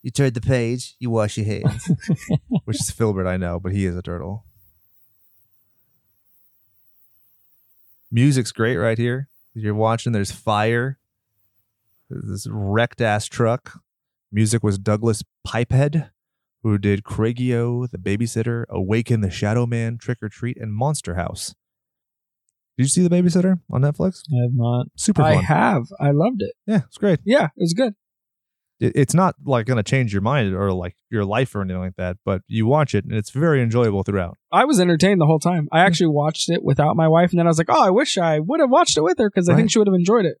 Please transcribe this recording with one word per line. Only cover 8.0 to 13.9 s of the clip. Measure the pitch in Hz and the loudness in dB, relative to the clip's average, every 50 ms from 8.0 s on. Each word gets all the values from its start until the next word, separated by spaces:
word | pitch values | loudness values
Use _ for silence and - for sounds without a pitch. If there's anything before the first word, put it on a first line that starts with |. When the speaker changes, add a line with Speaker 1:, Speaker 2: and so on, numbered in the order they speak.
| _ _ | _ _
Speaker 1:
Music's | 117 117 127 147 139 131 113 - | 2 4 4 4 4 2 -2 -2
great | - - 113 117 127 | -2 -2 0 0 0
right | - - 113 113 | 0 0 0 0
here. | 113 117 120 120 131 139 _ _ _ _ _ _ | 0 -2 -2 -4 -6 -8 _ _ _ _ _ _
You're | 117 107 104 104 | -8 -6 -4 -2
watching, | 107 110 113 113 117 - 123 117 | 0 2 0 0 0 -2 -2 -2
there's | 104 101 - | -2 -2 -4
fire. | - - _ 110 107 104 107 113 117 120 123 135 135 _ _ _ _ _ _ _ _ _ _ _ _ _ _ _ _ _ _ _ _ _ _ _ | -8 -8 _ -2 0 0 0 0 0 -2 -2 -4 -8 _ _ _ _ _ _ _ _ _ _ _ _ _ _ _ _ _ _ _ _ _ _ _
There's | - - - | -14 -12 -10
this | 107 98 98 - 110 | -10 -10 -10 -10 -10
wrecked | 107 107 101 98 101 113 117 - - - | -8 -6 -2 0 2 2 0 0 -2 -2
ass | 120 110 104 107 - | 0 0 0 -2 -4
truck. | - - - 120 113 117 131 _ - - - _ _ | -8 -4 -2 0 0 0 -2 _ -16 -20 -20 _ _